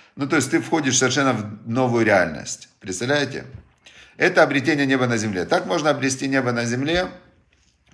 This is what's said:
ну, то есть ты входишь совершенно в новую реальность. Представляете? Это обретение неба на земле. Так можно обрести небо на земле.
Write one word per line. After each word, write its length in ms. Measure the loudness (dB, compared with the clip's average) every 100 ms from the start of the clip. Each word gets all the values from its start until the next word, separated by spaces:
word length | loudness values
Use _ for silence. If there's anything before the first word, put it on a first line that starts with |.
| _ -8
ну, 100 | 0
то 100 | 0
есть 140 | 0
ты 100 | -2
входишь 380 | 0 -2 0 2
совершенно 340 | 2 2 0
в 340 | 0 -6 -12 -4
новую 380 | 0 2 2
реальность. 640 | 4 4 2 -4 -12 -14 -16 _
Представляете? 680 | -10 -6 -2 -2 -2 -6 -14 -20 -20 _ -20 -20 -20 -2
Это 240 | 2 4
обретение 420 | 4 4 0 0
неба 220 | 2 2 2
на 100 | 0
земле. 300 | 0 -2 0
Так 180 | 0
можно 240 | 0 0 0
обрести 400 | 0 -2 -2 -2
небо 240 | 0 0
на 140 | -2 -2
земле. 400 | -2 0 -2 -2 -8 -20 _ _ _ _ _ _